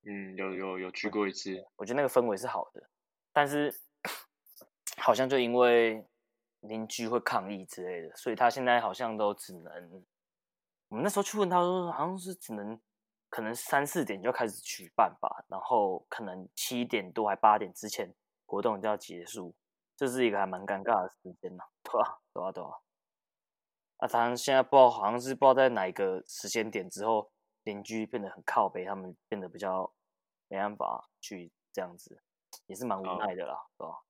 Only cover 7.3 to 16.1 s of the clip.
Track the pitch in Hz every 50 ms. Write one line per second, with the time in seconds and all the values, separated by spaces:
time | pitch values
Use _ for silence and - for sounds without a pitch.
7.3 | - 110 92 98 104 95 92 - - - 90 90 90 87 82 80 - - - 123
8.3 | 110 - 127 120 117 135 127 123 120 120 113 104 92 - 127 113 110 107 107 104
9.3 | 101 - - - 92 87 82 82 - 87 90 85 87 95 - _ _ _ _ _
10.3 | _ _ _ _ _ _ _ _ _ _ _ _ 107 110 151 202 - 202 196 -
11.3 | - 214 202 180 180 180 175 175 180 185 180 175 156 147 147 175 190 190 180 190
12.3 | 185 - - - 110 104 101 104 113 113 _ _ _ _ _ _ _ _ _ _
13.3 | - - 110 110 117 120 - - - 143 143 143 - 180 139 104 101 95 90 123
14.3 | 127 - 123 110 98 - - - - - 95 85 _ - - 95 - _ - -
15.3 | - - - _ - 95 - - 127 113 104 95 92 - _ _